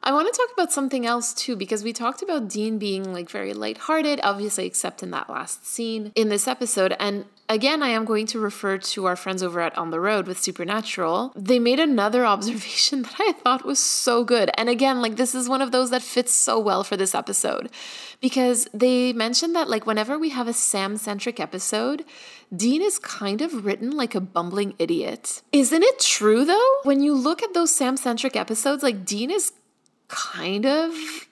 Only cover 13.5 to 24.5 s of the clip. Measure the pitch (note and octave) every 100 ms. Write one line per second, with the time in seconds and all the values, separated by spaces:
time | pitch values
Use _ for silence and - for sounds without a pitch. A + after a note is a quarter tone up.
13.5 | B3+ - C#4 - - - A#3 A3+ A#3+ G3
14.5 | - A#3 A#3+ C4+ B3+ A#3 G#3+ B3 B3+ B3
15.5 | C4+ C4+ B3+ B3+ B3 B3 - B3 - -
16.5 | A3+ G#3 F#3 G3 G3+ F#3+ - - G3 -
17.5 | - - - - - - - B3+ C4 B3+
18.5 | A#3+ - G#3+ B3 B3+ B3 A#3 A3+ B3 E4+
19.5 | E4+ D#4+ A3 A3 G#3+ G#3+ D4 D#4+ C4 A#3
20.5 | A#3 - G3+ G3 G#3+ G#3+ G3+ A#3+ A#3 D#3
21.5 | F#3 - G#3+ A#3+ C#4+ D#4+ - - - _
22.5 | F3+ A3+ C#4+ G4+ - - - G3+ G#3 D#4+
23.5 | C#4+ G3+ G3 A#3 D4 A#3+ G3+ F#3 E3+ F3